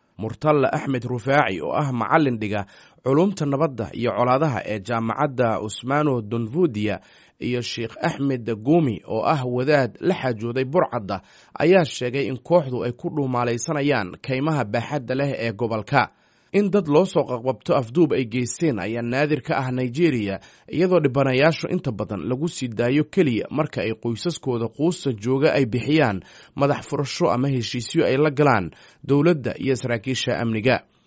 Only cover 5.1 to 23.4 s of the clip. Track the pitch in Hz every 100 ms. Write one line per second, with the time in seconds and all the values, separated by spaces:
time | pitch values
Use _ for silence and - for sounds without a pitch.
5.1 | 117 147 123 120 98 110 - 120 143 151
6.1 | 127 104 117 113 143 180 104 104 95 -
7.1 | - _ _ - 123 117 - 113 - 120
8.1 | - 139 131 110 110 113 170 147 104 -
9.1 | 110 - 151 127 123 131 147 123 - -
10.1 | 190 131 110 117 120 131 165 160 120 98
11.1 | 95 - - _ - 147 190 151 - 123
12.1 | 127 120 127 - 175 135 123 117 120 175
13.1 | 156 135 123 120 120 - 156 143 131 92
14.1 | - - 131 151 151 107 117 117 147 117
15.1 | 131 143 135 117 104 117 110 104 139 110
16.1 | _ _ _ _ 196 202 196 160 147 190
17.1 | 175 147 123 127 123 - 139 117 127 160
18.1 | - 123 120 120 - 165 110 92 117 117
19.1 | 127 147 143 - 147 131 127 127 127 170
20.1 | 127 101 98 - _ - 139 180 180 147
21.1 | 123 135 127 151 160 - 180 135 101 -
22.1 | 101 80 127 160 - 127 110 120 139 151
23.1 | - 156 110